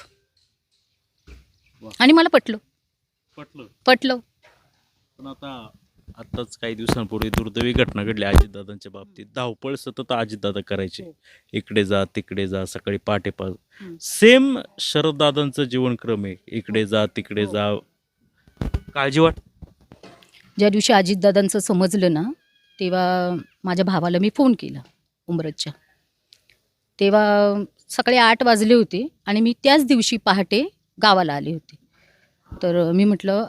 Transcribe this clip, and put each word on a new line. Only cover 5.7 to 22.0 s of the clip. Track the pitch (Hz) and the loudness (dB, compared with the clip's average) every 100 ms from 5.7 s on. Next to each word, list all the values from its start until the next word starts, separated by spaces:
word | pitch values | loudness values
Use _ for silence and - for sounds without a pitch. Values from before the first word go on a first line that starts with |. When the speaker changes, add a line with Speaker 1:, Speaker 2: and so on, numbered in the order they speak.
| _ _ _ - - | _ _ _ -20 -20
Speaker 1:
आत्ताच | 113 123 117 - | -12 -12 -12 -10
काही | 117 110 | -10 -6
दिवसांपूर्वी | 113 120 104 107 107 | -4 -4 -6 -8 -6
दुर्दैवी | 104 107 104 120 | -6 -6 -4 -2
घटना | 123 123 104 | 0 0 -2
घडली | 104 107 101 | -6 -4 4
अजितदादांच्या | 107 107 101 98 101 101 | 4 4 0 -18 -20 -20
बाबतीत. | 98 101 98 104 135 | -20 -20 -20 -16 -10
धावपळ | 123 110 135 139 | -10 -8 -10 -10
सतत | 131 131 127 | -10 -12 -6
अजितदादा | 120 110 107 101 101 - | -6 -6 -6 -6 -6 -6
करायचे. | 98 95 - | -6 -8 -10
Speaker 2:
हो. | 98 - _ _ _ | -18 -20 _ _ _
Speaker 1:
इकडे | 113 - 104 98 | -10 -4 -2 0
जा, | 101 | 0
तिकडे | 98 - - 98 95 | -2 -6 -8 -8 -6
जा, | 95 92 | -6 -8
सकाळी | - - 101 | -10 -8 -6
पहाटे | - 101 98 | -4 -4 -4
पाच. | - 95 95 _ _ | -8 -10 -12 _ _
Speaker 2:
हम्म. | 190 170 | -20 -16
Speaker 1:
सेम | - - 220 254 269 254 - - | -12 4 6 6 4 -2 -8 -10
शरददादांचं | - 151 156 143 147 139 143 147 | -6 -2 -2 0 0 0 -2 -4
जीवनक्रम | 131 127 127 117 117 107 101 | -4 -2 -2 -2 -4 -6 -6
आहे, | 90 - | -10 -12
इकडे | 113 - 107 104 | -10 -4 -4 0
जा, | 107 107 | 0 -2
तिकडे | - 95 104 | -4 -8 -4
Speaker 2:
हो. | 101 | -2
Speaker 1:
जा. | 104 104 104 - _ _ _ _ _ _ _ - - - | -2 -2 -4 -8 _ _ _ _ _ _ _ -8 -8 -8
काळजी | 139 139 143 | -6 -2 2
वाट- | 165 - - _ - _ _ - - - _ _ _ - | 2 0 -10 _ -20 _ _ -20 -20 -20 _ _ _ 0
Speaker 2:
ज्या | 202 | 2
दिवशी | 208 - | 2 4
अजितदादांचं | 208 180 196 202 196 196 208 | 4 2 2 2 2 2 -2
समजलं | - 180 185 208 | -2 0 0 2